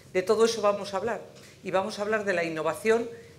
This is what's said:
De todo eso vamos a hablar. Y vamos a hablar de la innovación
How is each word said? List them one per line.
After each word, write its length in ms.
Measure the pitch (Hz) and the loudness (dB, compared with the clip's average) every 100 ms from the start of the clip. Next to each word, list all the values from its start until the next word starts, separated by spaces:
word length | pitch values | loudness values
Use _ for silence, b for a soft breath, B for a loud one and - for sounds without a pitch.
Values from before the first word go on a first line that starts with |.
| B | B
De 100 | 185 | -2
todo 220 | 185 214 | 2 4
eso 160 | 226 226 | 4 4
vamos 340 | 202 202 196 | 0 0 -2
a 40 | 190 | -4
hablar. 220 | 220 202 - - B B | -4 -6 -10 -20 B B
Y 60 | 202 | -2
vamos 280 | 180 202 208 | 0 0 -4
a 40 | |
hablar 220 | 208 220 | -2 -2
de 100 | 202 | 0
la 100 | 175 | -2
innovación 640 | 170 160 156 160 220 226 240 B B | -2 -2 -2 -2 2 2 0 B B